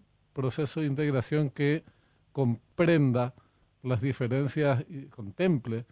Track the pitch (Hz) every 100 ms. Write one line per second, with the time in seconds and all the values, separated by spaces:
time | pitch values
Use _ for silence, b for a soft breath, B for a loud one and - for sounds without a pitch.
0 | _ _ _ - 131 - 147 160 151 135
1 | 147 131 - 156 143 - 143 160 - _
2 | _ _ _ - 127 113 _ - 170 165
3 | 139 120 123 - _ _ _ _ 127 120
4 | 135 123 120 131 143 156 143 123 - 143
5 | 135 - 101 95 185 143 117 113 -